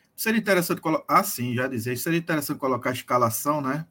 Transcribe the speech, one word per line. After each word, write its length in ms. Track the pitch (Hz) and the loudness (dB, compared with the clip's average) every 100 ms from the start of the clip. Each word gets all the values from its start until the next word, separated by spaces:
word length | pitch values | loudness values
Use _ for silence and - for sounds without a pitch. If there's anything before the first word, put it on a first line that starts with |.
| _ - | _ -4
Seria 240 | 226 226 | 0 2
interessante 420 | 202 185 170 170 | 4 2 2 -2
colo-, 220 | 165 151 - | 0 -2 2
ah, 160 | 160 | 2
sim, 300 | 196 - 123 | 2 -2 -2
já 140 | 120 127 | 0 -2
dizer, 280 | 120 113 123 | -2 -4 -4
seria 200 | 175 170 | -2 -2
interessante 400 | 165 156 143 135 | 0 -2 -2 -2
colocar 320 | 135 127 127 | -2 0 -2
a 40 | |
escalação, 680 | 127 - 123 117 113 143 151 | -4 0 2 2 2 0 0
né? 240 | 135 143 160 | 0 -4 -6